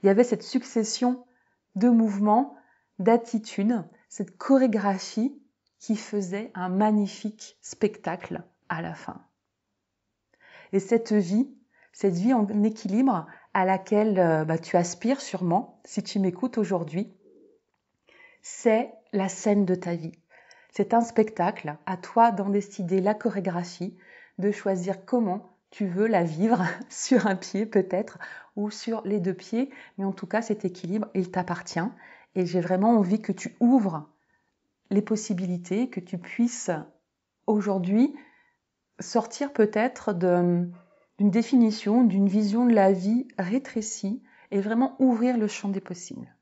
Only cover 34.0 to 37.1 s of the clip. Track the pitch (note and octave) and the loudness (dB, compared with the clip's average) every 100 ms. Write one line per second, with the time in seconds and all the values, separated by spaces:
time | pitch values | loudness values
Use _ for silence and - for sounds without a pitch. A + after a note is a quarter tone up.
34 | D3 _ _ _ _ _ _ _ _ G3 | -12 _ _ _ _ _ _ _ _ 0
35 | G3+ G#3+ - F3+ F#3 F3+ F3 F#3+ B3+ - | 0 -4 -2 -4 -4 -6 -4 -4 -4 -6
36 | F3+ F3 F3 - A#3+ - - D#3+ - _ | -10 -12 -12 -2 -2 -2 -6 -6 -6 _
37 | _ | _